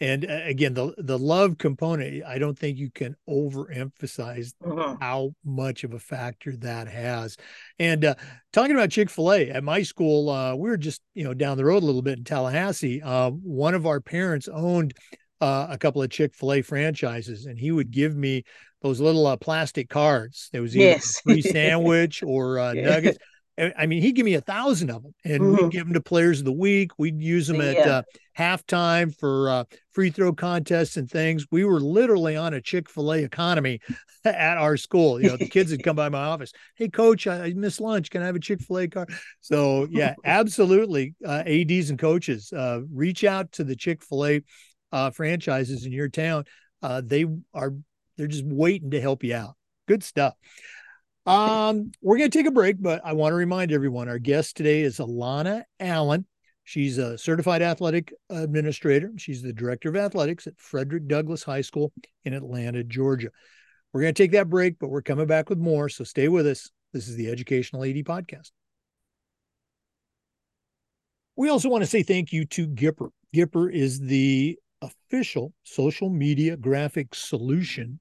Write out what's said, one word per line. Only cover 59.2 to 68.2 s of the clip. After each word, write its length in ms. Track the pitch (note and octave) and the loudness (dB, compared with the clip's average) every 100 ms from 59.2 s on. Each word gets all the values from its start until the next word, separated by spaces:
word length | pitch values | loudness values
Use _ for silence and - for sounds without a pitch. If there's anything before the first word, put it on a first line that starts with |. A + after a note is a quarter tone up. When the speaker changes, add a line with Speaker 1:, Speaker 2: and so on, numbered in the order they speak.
| - B2+ | -12 -10
Speaker 1:
the 100 | B2+ | -10
director 380 | A2 A#2+ B2 D#3+ | -6 -6 -4 -4
of 60 | F3+ | -2
athletics 500 | G3+ G3 D3 E3+ - | -2 0 -2 -4 -10
at 80 | - | -18
Frederick 500 | - C#3+ C3+ E3 C#3+ | -8 -6 -4 -6 -2
Douglass 360 | D3 D#3 E3 | -2 -2 -6
High 180 | - C#3 | -6 -6
School 320 | C3+ D3+ D3 - - _ | -4 -4 -4 -6 -20 _
in 80 | B2+ | -10
Atlanta, 500 | C3+ C3 B2 A#2+ A#2+ | -8 -8 -8 -6 -6
Georgia. 480 | A#2 B2 C3+ B2+ A2+ - _ _ _ _ _ | -6 -2 -2 -2 -6 -12 _ _ _ _ _
We're 80 | C3+ | -2
gonna 140 | D#3+ | 2
take 180 | D#3+ F#3+ | 4 4
that 160 | G3+ F3+ | 4 2
break, 300 | F3+ F3+ E3+ | 2 0 -2
but 100 | C#3 | -6
we're 140 | C#3+ | -4
coming 240 | C3 C#3+ D#3 | -2 -2 2
back 240 | D#3+ D#3 | 2 0
with 80 | F3+ | -2
more, 320 | E3 D3+ C#3+ | 0 0 -2
so 140 | - | -6
stay 220 | B2 - C#3+ | -6 0 2
with 200 | F3 D3 | 4 2
us. 240 | C3 - _ _ | 0 -8 _ _
This 140 | C3 G#2+ | -12 -10
is 100 | A#2 | -8
the 140 | A2+ | -6
Educational 540 | A#2 A#2+ C3 A#2+ C3 | -6 -2 -2 -2 -6
A 80 | C3+ | -6
D 100 | C#3 | -4
Podcast. 480 | C#3+ F3 | -6 -8